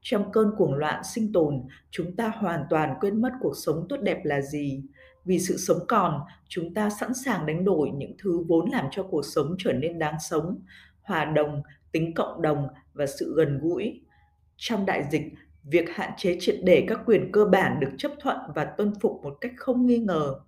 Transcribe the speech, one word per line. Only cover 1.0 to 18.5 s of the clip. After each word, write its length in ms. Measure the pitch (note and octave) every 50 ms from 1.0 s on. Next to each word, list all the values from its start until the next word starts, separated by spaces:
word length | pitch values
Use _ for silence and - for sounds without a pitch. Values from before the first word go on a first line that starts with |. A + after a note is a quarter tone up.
| -
sinh 300 | - - A#3 A3 G#3 G#3+
tồn, 300 | F#3 D#3+ D3 C#3+ C3 B2 - - - _ _
chúng 240 | - - E3+ F3 F3+
ta 120 | - A#3 A3
hoàn 360 | G#3+ G#3+ G#3+ F3+ E3+ D#3 C#3+ D3
toàn 260 | E3+ D#3 D#3 C#3 C3+ -
quên 200 | - G3+ G3+ A3
mất 100 | A3+ C4 B3+ -
cuộc 140 | - D#3+ C#3 - -
sống 200 | - D3+ D#3 F3 F3+
tốt 80 | C#4+ C#4
đẹp 200 | G#3 G3+ E3+ - -
là 180 | D3+ C#3+ C#3
gì. 420 | C#3 C#3 D3 D3 D3 C#3+ C3+ C3+ C#3 - - _ - - _ _ _
Vì 140 | F3 F#3 E3+
sự 180 | - - F3+ -
sống 200 | - - E3+ E3+ - -
còn, 340 | A#3+ G#3+ F#3+ E3+ D#3 C#3 - - - _ _ _
chúng 260 | - F#3 E3 E3+ E3+
ta 160 | G#3+ G#3+ G#3
sẵn 240 | G#3 - B3+ - B3+
sàng 320 | - - C#4 A3 F3+ D#3
đánh 200 | D#3 D#3 E3 F#3
đổi 260 | G3+ F#3+ D#3 D3 B2
những 220 | - C#3 C3 - - - -
thứ 200 | G3+ E3+ E3+ E3 D#3+
vốn 220 | E3+ E3 E3+ F3+
làm 160 | C#4+ A#3 D#3+ C#3
cho 120 | - G3+ F#3
cuộc 220 | F#3+ F#3 D3+ C#3
sống 300 | - - E3 D3 C#3+ F3 F#3
trở 160 | - - C3+
nên 260 | B2 C#3 E3 E3+ E3
đáng 160 | D#3+ D3+ D#3 D#3 - -
sống, 300 | F3+ D#3 D3+ F3 - - - - - - - - _ _
hòa 240 | _ - G3 D#3+ D3+
đồng, 360 | D3 D#3 D3+ D3+ D3 D3 C#3+ C#3+ - - _ _ _
tính 220 | _ E3 D#3+ E3 E3
cộng 280 | E3+ - - - -
đồng 260 | E3+ D3+ D3+ C#3+ C#3+ C3+ - - _ _ _
và 120 | C#3 C#3+
sự 280 | C3+ - - - - - D3+
gần 220 | D#3+ C#3+ C#3 C3+
gũi. 400 | D#3 E3 F3 - G3+ A#3 - - - _ _ _ _ _ _ _ _ _ _ _
Trong 280 | - - A#3+ G3 G3
đại 180 | F#3+ F3+ - D3 C#3
dịch, 120 | D3+ D3+ D3 - - - - _ - _ _
việc 260 | C#3+ C#3+ F3 E3 - -
hạn 160 | - F3+ - - -
chế 200 | - F#3+ F3 F3
triệt 160 | - - - C3 F3
để 220 | F3+ F3+ D3 B2 -
các 120 | C#3 - -
quyền 260 | - A3+ E3+ C#3+ -
cơ 140 | - G3+ G#3+
bản 340 | F#3 F#3 F#3+ F3 C#3 A#2+ C#3+
được 120 | C#3+ C3 - -
chấp 140 | - C#4+ - -
thuận 180 | - C#4 - - - -